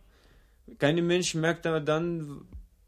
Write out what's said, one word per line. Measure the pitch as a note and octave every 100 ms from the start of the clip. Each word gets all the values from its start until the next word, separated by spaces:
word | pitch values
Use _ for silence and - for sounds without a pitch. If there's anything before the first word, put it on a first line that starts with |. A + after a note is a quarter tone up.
| - - - - - _ - -
keine | C#3+ E3
Mensch | E3+ F3 E3+ E3
merkt | D#3+ E3 E3+
aber | D#3+
dann, | D3 D#3 F3 E3+ D3+ C#3 - - - _